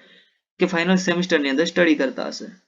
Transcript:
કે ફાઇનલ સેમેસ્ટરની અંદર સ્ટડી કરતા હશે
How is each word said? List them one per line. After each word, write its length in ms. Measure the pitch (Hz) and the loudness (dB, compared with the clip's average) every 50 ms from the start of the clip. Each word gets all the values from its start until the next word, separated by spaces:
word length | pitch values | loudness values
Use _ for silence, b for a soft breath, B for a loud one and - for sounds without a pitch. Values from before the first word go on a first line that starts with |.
| B B B B B B B B B _ _ - | B B B B B B B B B _ _ -2
કે 100 | 185 180 180 | -2 -2 0
ફાઇનલ 260 | 165 170 175 190 180 180 | 0 2 2 2 2 2
સેમેસ્ટરની 500 | - 175 175 175 175 170 156 143 139 135 | 0 0 0 0 0 0 0 0 0 0
અંદર 140 | 135 165 170 | 0 0 0
સ્ટડી 300 | - 185 175 165 156 139 | 0 2 2 4 4 2
કરતા 260 | 139 131 - - - - - | 0 -2 -4 -6 -8 -8 -10
હશે 160 | - - - - - _ | -12 -14 -16 -18 -20 _